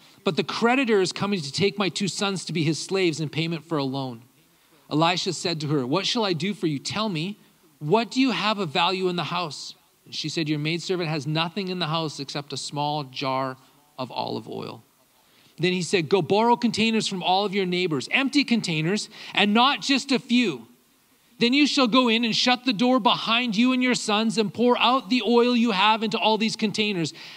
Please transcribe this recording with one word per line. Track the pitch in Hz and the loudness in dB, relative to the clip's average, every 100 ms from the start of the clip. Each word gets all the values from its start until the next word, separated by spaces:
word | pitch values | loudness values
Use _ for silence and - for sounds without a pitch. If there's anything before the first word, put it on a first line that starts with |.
| - - - | -20 -6 -4
but | 156 | -2
the | |
creditor | - - 233 254 240 208 | -4 0 2 4 4 2
is | 185 | 2
coming | - 202 202 | -2 -2 -2
to | 139 | -4
take | - 202 202 | -2 0 0
my | 190 | -2
two | - 196 | -2 -4
sons | - 202 190 - | -2 -2 -4 -4
to | |
be | 160 | -2
his | 151 151 | 0 -2
slaves | - 190 180 151 | -2 0 0 0
in | 151 | -4
payment | 151 165 170 | -4 -4 -4
for | - 156 | -4 -2
a | 135 | -2
loan." | 135 131 113 120 _ _ _ _ _ - | -4 -6 -10 -18 _ _ _ _ _ -4
Elisha | 147 165 180 190 | 0 2 0 -4
said | 151 185 170 | -4 -4 -4
to | 147 | -2
her, | 151 123 | -2 0
"What | 175 185 | -2 0
shall | 240 202 | 0 0
I | |
do | 165 190 | 0 -2
for | 196 170 | -2 -2
you? | 139 | -4
Tell | - 196 220 | -4 -4 -4
me, | 160 180 208 _ _ _ - | -4 -6 -10 _ _ _ -10
what | 151 214 226 | 0 0 2
do | 254 | 2
you | 262 | 2
have | 170 202 208 | 2 -2 -2
of | 180 | -2
value | 175 170 190 185 | 0 0 0 -2
in | 175 | -2
the | |
house?" | 139 175 165 - - - _ _ | -4 -4 -6 -8 -14 -18 _ _
And | - | -16
she | - 156 | -10 -6
said, | 170 151 | -4 -2
"Your | 151 | -2
maidservant | 151 170 - 180 160 | -2 -4 -2 -2 -2
has | 156 143 | -4 -2
nothing | 156 170 208 185 | -2 -2 -4 -6
in | 180 | -4
the | 156 | -2
house | 160 156 - | -2 -4 -6
except | 139 147 143 | -8 -8 -8
a | 131 | -10
small | - 147 147 147 135 | -8 -4 -4 -4 -6
jar | 123 135 131 135 131 _ _ _ - | -6 -4 -2 -4 -8 _ _ _ -12
of | 123 | -8
olive | - 117 117 110 | -6 -6 -6 -8
oil." | 110 113 117 - _ _ _ _ _ _ - | -10 -10 -12 -20 _ _ _ _ _ _ -4
Then | 175 | -2
he | 185 | -2
said, | 170 180 156 | 0 0 2
"Go | 196 | 2
borrow | 165 202 233 233 | 2 2 4 2
containers | 233 190 220 220 - | 2 0 0 0 -2
from | 190 | -2
all | 165 185 | 0 0
of | 202 | 0
your | 196 185 | -2 -2
neighbors, | 180 185 147 - | 0 0 -2 0
empty | 214 269 294 | 0 2 2
containers, | - 233 - 156 160 214 - - - | 2 0 0 0 0 -2 -4 -14 -6
and | - 202 214 | 0 4 4
not | 262 247 | 4 2
just | 214 269 - | 0 0 2
a | 254 | -2
few." | - 240 226 127 113 _ _ _ _ _ _ - | 2 2 2 -2 -10 _ _ _ _ _ _ 0
"Then | 240 | 2
you | 277 285 | 4 4
shall | - 247 | 4 4
go | 254 247 | 4 4
in | 220 233 | 4 2
and | 170 | 2
shut | 247 247 254 | 2 2 0
the | |
door | 196 247 254 | 2 4 4
behind | 233 175 - 233 247 196 | 4 2 0 0 0 2
you | 254 | 2
and | 254 | 2
your | 247 240 | 0 0
sons | - 208 226 190 | 0 0 0 0
and | 202 | -2
pour | - 247 226 | 2 2 4
out | 214 262 185 | 4 2 0
the | 240 | 0
oil | 202 240 240 247 | 4 4 6 4
you | 233 | 2
have | 185 208 220 | 4 4 4
into | 214 208 | 0 0
all | 196 214 | 2 2
these | 220 - | 0 0
containers, | 214 208 208 185 156 - - | -2 0 -2 0 -4 -6 -18